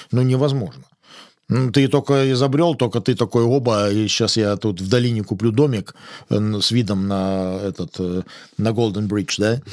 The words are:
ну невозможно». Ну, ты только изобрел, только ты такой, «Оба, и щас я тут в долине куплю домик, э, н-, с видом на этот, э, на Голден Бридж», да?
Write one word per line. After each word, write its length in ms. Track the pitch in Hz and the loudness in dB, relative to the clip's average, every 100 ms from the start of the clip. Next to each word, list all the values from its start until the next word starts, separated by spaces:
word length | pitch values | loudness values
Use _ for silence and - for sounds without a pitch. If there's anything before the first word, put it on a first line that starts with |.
| - | -4
ну 120 | 123 | 0
невозможно». 600 | 127 127 143 135 90 67 - _ _ - - _ - | 2 2 0 0 -6 -12 -20 _ _ -20 -20 _ -2
Ну, 220 | 117 131 | 0 2
ты 160 | 139 135 | 2 4
только 460 | 143 - 139 135 | 2 2 2 2
изобрел, 420 | 127 139 143 170 | 2 2 2 2
только 260 | 135 120 117 | 2 0 0
ты 140 | - | -2
такой, 300 | 123 110 120 | 0 0 2
«Оба, 440 | 117 139 123 104 104 | 2 2 2 0 2
и 200 | 104 107 | 0 0
щас 280 | - 110 110 | 0 0 0
я 200 | 104 101 | 0 0
тут 240 | 107 92 | -2 -4
в 80 | 95 | 0
долине 340 | 123 123 110 | 2 2 -2
куплю 300 | 101 98 113 | -4 -2 0
домик, 420 | 110 147 110 - - - - - | 2 2 0 -6 -16 -20 -20 -2
э, 60 | 107 | 0
н-, 240 | 107 104 | 0 -2
с 120 | - | 0
видом 340 | 117 101 98 98 | 0 0 -2 -2
на 500 | 98 95 95 92 92 | -2 -2 -2 -4 -4
этот, 380 | 98 87 87 - | -6 -6 -10 -6
э, 220 | 90 90 - - - - | -4 -4 -8 -16 -14 -4
на 140 | 110 | -2
Голден 340 | 110 113 98 104 | 0 0 0 -2
Бридж», 300 | 104 90 - | -2 -2 0
да? 220 | 107 123 - | 0 0 -6